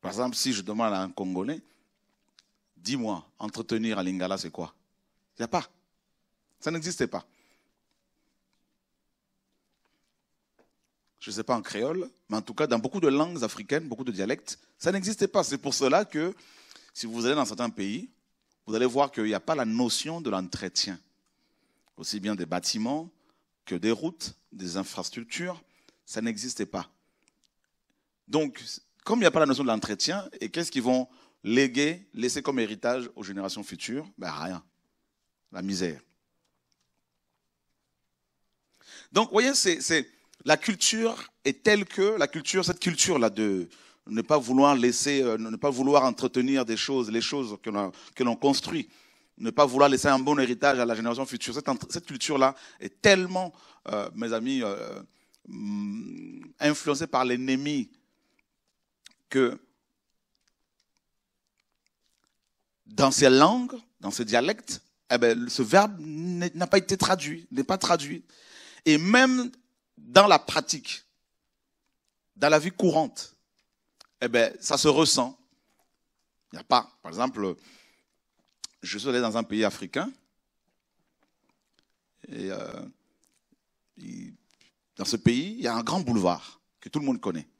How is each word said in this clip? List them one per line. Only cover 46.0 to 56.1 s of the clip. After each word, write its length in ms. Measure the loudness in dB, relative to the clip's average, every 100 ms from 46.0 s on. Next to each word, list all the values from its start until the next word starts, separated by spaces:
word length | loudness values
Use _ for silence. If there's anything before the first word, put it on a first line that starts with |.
entretenir 600 | 4 0 -2 0 2 0 0
des 100 | -2
choses, 360 | -2 -2 0
les 100 | -2
choses 380 | -2 -4 -6 -8
que 80 | -6
l'on, 220 | -4 -4 -8 -20 -2
que 80 |
l'on 120 | -2 2
construit, 540 | 2 0 -2 -8 -8 _ _ _ _ _
ne 140 | -6
pas 160 | 4 4
vouloir 200 | 8 6
laisser 200 | 6 4
un 100 | 2
bon 220 | 2 0
héritage 400 | 0 2 2 2
à 60 | 0
la 100 | -2
génération 320 | -2 -4 -6
future. 260 | -8 -8
Cette 160 | -6 -4
entre-, 220 | -6 -6
cette 160 | -10 -10
culture-là 480 | -8 -2 4 2 2 -18 -14
est 240 | -14 _
tellement, 500 | 6 6 4 -4 -6 -10 -20 -18 -8
euh, 200 | -6 -6 -6
mes 180 | -4
amis, 300 | -4 -2 -2
euh, 360 | -2 -6 -10 -14 -16 _ _ _ -20
hum, 960 | -12 -8 -6 -6 -8 -12